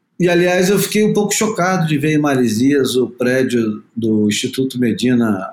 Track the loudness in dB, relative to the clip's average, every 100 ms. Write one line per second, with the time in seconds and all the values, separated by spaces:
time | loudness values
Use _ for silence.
0 | _ -2 0 2 2 2 2 2 0 0
1 | 2 2 -2 -2 -2 -2 0 0 0 0
2 | 0 0 0 2 0 2 2 2 2 0
3 | -2 -2 -2 0 0 0 -2 -4 -10 -6
4 | -2 0 0 0 -4 -4 -4 -2 -2 0
5 | 0 2 0 -2 -6